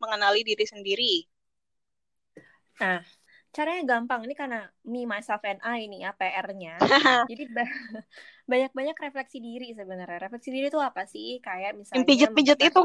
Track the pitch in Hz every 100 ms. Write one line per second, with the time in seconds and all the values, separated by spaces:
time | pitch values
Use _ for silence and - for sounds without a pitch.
0 | 220 208 202 208 220 214 214 214 196 196
1 | 240 175 - _ _ _ _ _ _ _
2 | _ _ _ - - _ _ - 190 175
3 | 170 _ _ _ _ - 302 359 269 240
4 | 240 247 226 285 277 233 190 _ 220 247
5 | 240 208 214 208 208 196 233 240 214 190
6 | 185 - 185 190 190 190 160 170 - 277
7 | 294 247 247 226 262 233 247 277 233 220
8 | - - - - - 254 262 262 285 320
9 | 294 269 262 262 233 240 247 220 190 185
10 | 180 175 190 240 - 262 285 302 269 -
11 | 196 214 226 247 - 185 196 208 202 254
12 | 254 262 262 226 277 285 311 370